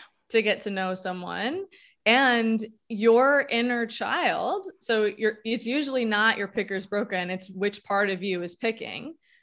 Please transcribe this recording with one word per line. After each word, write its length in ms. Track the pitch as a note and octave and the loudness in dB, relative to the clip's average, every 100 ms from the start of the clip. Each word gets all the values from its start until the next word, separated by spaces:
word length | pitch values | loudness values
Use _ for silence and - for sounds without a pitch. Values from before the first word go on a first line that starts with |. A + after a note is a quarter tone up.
| - _ _ | -20 _ _
to 120 | A3+ | 0
get 180 | G#3 G#3 | 2 0
to 80 | G#3+ | -2
know 240 | G3 F#3 | -4 -4
someone. 720 | F#3 F#3 F3+ F3+ F3 A3 F4 G4 - - _ - | -4 -6 -6 -6 -4 -4 -6 -10 -16 -20 _ 2
And 560 | B3 C4+ A#3+ A3+ A3+ G#3+ - _ | 4 4 4 2 0 -2 -14 _
your 560 | G#3+ A3+ A#3 C4+ C#4+ C#4 | 2 6 8 6 4 2
inner 340 | A#3 B3 A#3+ | 0 0 0
child, 800 | A3+ - G3+ C#4+ C#4+ E3 F#3 F#4+ F#4+ - | -4 -4 -2 0 0 0 -2 -2 -6 -12
so 260 | - A3 G#3 | -2 0 0
you're, 320 | - G#3+ G#3+ | 0 -2 -2
it's 220 | A3+ A3+ A3+ | -4 -4 -2
usually 380 | C4+ C#4 C4 | -2 0 0
not 340 | A3+ G#3 A3 G#3+ | 0 2 2 2
your 80 | G3 | -4
picker's 400 | - G3 F#3+ F#3 | -4 -4 -6 -4
broken, 440 | G3+ G3+ F#3 F3+ | -4 -2 -4 -4
it's 200 | F#3 F#3 | -6 -8
which 320 | F#3+ G3+ G#3 | -4 -4 -4
part 280 | - G3+ G3+ | -2 0 2
of 120 | F#3+ | 0
you 200 | G3 F3+ | -2 -4
is 100 | F3 | -4
picking, 600 | F3 A3+ A3+ - G2 D4+ E4 _ _ | -4 -4 -4 -8 -10 -12 -16 _ _